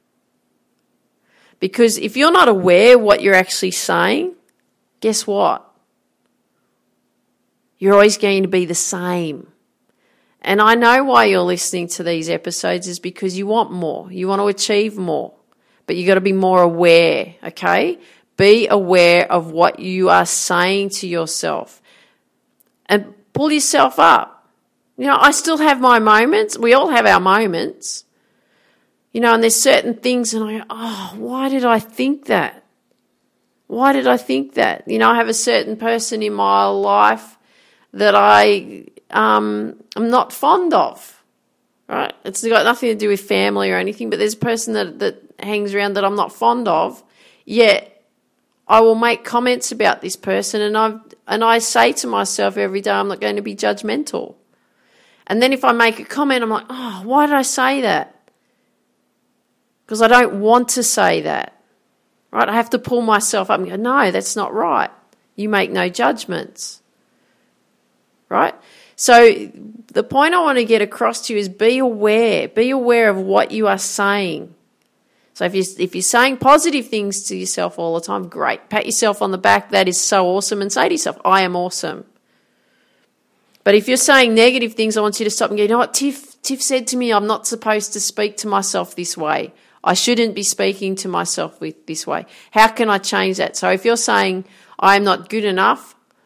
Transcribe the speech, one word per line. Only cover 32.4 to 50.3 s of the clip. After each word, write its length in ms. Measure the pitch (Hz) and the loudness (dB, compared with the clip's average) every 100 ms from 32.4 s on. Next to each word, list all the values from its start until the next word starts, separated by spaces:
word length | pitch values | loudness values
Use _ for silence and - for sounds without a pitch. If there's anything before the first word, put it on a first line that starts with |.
| 143 - _ _ _ _ _ _ _ _ _ _ _ | -2 -8 _ _ _ _ _ _ _ _ _ _ _
Why 260 | 226 269 | 0 2
did 120 | 269 254 | 2 2
I 120 | 247 | 0
think 360 | - 262 277 | 0 -4 -4
that?" 300 | - - - - | -2 0 -2 -6
You 120 | 220 | 0
know, 120 | 220 | 2
I 60 | 233 | 2
have 120 | 220 | 0
a 60 | |
certain 420 | 226 - 226 214 220 | -2 0 0 -2 -6
person 460 | 226 233 226 220 | -4 -4 -4 -6
in 120 | 214 | -6
my 320 | 208 196 196 202 | -2 2 2 2
life 720 | 202 202 202 208 220 - _ _ _ _ _ _ | 0 0 4 4 2 -6 _ _ _ _ _ _
that 200 | 196 208 | 0 2
I, 720 | 202 202 208 208 202 - 92 - - _ | 4 6 6 4 2 -4 -16 -20 -20 _
um, 720 | - 220 214 214 208 220 - - - | -2 2 2 0 -4 -6 -10 -14 -6
I'm 140 | 226 | 0
not 240 | 247 - | 0 -2
fond 400 | - 277 370 349 | -2 0 0 2
of, 500 | 226 139 - - _ _ _ _ _ _ _ - | 0 0 -4 -20 _ _ _ _ _ _ _ -12
right? 240 | - - - | -8 -8 -10
It's 220 | - 190 226 | -12 -8 -2
got 180 | 226 208 | 0 0
nothing 240 | 240 247 | -2 -2
to 40 | |
do 140 | 214 208 | -2 -2
with 140 | 196 | -4
family 480 | 196 196 202 202 196 | -2 -2 0 -2 -2
or 80 | 185 | -2
anything, 320 | 185 208 226 | -4 -8 -8
but 80 | 202 | -4
there's 160 | 214 | -4
a 100 | 214 240 | -4 -4
person 220 | 226 226 | -4 -4
that, 240 | 214 190 151 | -6 -6 -6
that 240 | 202 196 _ - | -8 -8 _ -16
hangs 360 | 202 208 202 | -8 -6 -4
around 200 | 202 202 | -4 -4
that 100 | 196 | -2
I'm 120 | 196 202 | -2 -2
not 160 | - | -4
fond 360 | - 226 240 220 | -2 -2 0 0
of, 340 | 160 - - _ _ _ _ - | -2 -2 -6 _ _ _ _ -6
yet 580 | 220 226 196 - _ _ _ _ _ _ _ - | 2 4 4 -2 _ _ _ _ _ _ _ 2
I 120 | 220 | 4
will 140 | 226 | 6
make 300 | 226 240 233 | 4 0 -2
comments 480 | - 240 247 247 - | -2 -2 0 -2 -4
about 300 | 220 202 - | -2 0 0
this 140 | 185 - | -6 -10
person 440 | 196 | -4